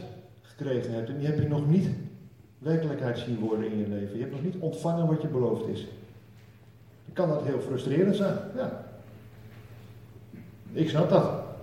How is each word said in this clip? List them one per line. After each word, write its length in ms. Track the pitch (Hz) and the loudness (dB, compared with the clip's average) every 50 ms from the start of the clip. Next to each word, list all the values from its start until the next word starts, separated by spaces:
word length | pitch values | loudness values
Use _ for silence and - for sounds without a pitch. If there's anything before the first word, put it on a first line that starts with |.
| - - - - - - - - | -8 -12 -14 -16 -18 -20 -20 -20
gekregen 520 | - - - - 139 135 127 117 107 - 117 | -20 -18 -10 -8 -4 -2 -2 -2 -2 -2 -4
hebt 160 | 113 113 - | -4 -4 -4
en 80 | 139 147 | -4 -2
die 100 | 139 151 | 0 0
heb 120 | 151 151 | 2 4
je 60 | 147 147 | 4 4
nog 200 | 147 147 147 147 | 4 4 6 6
niet 220 | 165 196 - - - - - - - - - - - - - - - - | 6 6 6 4 2 -2 -4 -10 -12 -14 -18 -20 -20 -20 -20 -20 -16 -6
werkelijkheid 580 | 127 151 160 160 160 147 135 - 135 123 117 - | 0 2 2 4 4 2 0 0 0 -2 -2 -2
zien 220 | - 131 117 104 | -2 -4 -2 0
worden 320 | 107 110 110 107 110 107 | 0 0 2 2 0 0
in 60 | 107 104 | 0 0
je 100 | 101 98 | 0 0
leven. 280 | 101 101 101 98 - | 0 -2 -2 -4 -4
Je 60 | 117 | -4
hebt 120 | 135 135 139 | -4 -4 -4
nog 100 | 143 156 | -4 -2
niet 120 | 185 180 185 | -2 -2 -2
ontvangen 480 | - 190 - - - 165 170 170 170 156 | -2 -4 -2 -2 0 0 2 4 4 4
wat 140 | 156 151 | 4 2
je 60 | 151 143 | 0 0
beloofd 400 | 131 127 120 117 107 104 107 110 | 2 2 2 2 2 0 -2 -2
is. 200 | 104 - - - - - - - - - - - - - - - - - - - - - - - - - - | -4 -4 -6 -10 -12 -14 -16 -18 -20 -20 -20 -20 -20 -20 -20 -20 -20 -20 -20 -20 -20 -20 -20 -20 -20 -20 -18
Dan 80 | - - | -8 -2
kan 160 | - 180 160 | 2 2 2
dat 140 | 151 - - | 2 2 2
heel 160 | 143 135 120 | 0 0 0
frustrerend 560 | - - 131 123 - - 143 160 196 208 - | 0 0 -2 -2 0 2 4 6 6 6 6
zijn. 220 | 208 196 185 - - - - - | 4 4 2 2 0 -4 -6 -4
Ja. 300 | 254 254 - - - - - - - - - - - - - - - - - - - - - - - - - - - - - - - - - - - - - - - - - | -4 -4 -4 -4 -6 -10 -12 -14 -16 -18 -18 -18 -18 -18 -18 -18 -18 -18 -18 -18 -18 -18 -18 -18 -18 -18 -18 -20 -20 -20 -20 -20 -20 -20 -18 -18 -18 -18 -18 -18 -18 -14 -6
Ik 180 | 113 - 160 - | -2 0 0 2
snap 200 | 139 151 175 - | 2 2 4 6
dat. 340 | 196 170 - - - - - - - - | 6 6 6 6 0 -2 -6 -8 -10 -12